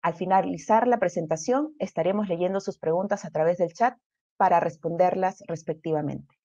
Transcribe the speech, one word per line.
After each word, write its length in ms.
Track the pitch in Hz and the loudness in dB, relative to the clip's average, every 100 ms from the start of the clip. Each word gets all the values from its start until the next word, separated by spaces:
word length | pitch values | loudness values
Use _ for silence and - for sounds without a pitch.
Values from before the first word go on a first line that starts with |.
Al 120 | 170 | -2
finalizar 720 | 165 185 190 180 175 - 220 247 | -2 2 2 2 -6 2 2 4
la 120 | 233 | 2
presentación, 760 | 180 180 160 160 - 262 302 - | 0 -2 -4 -4 0 0 -2 -6
estaremos 500 | 190 - 165 208 202 | -6 -2 0 0 -2
leyendo 320 | 170 180 190 | -2 0 -2
sus 160 | 196 - | -4 -6
preguntas 480 | 160 170 202 202 | -2 -2 0 -4
a 40 | 170 | -4
través 280 | 156 160 175 | 0 0 2
del 160 | 170 | -2
chat 240 | - 233 - _ _ _ _ | 0 -2 -2 _ _ _ _
para 240 | 185 175 | 2 4
responderlas 800 | 170 165 165 170 180 190 185 196 - | 2 -4 -6 2 2 2 -2 -4 -10
respectivamente. 880 | 165 - 160 165 151 147 135 - _ | -8 -8 -8 -4 -2 -2 -8 -12 _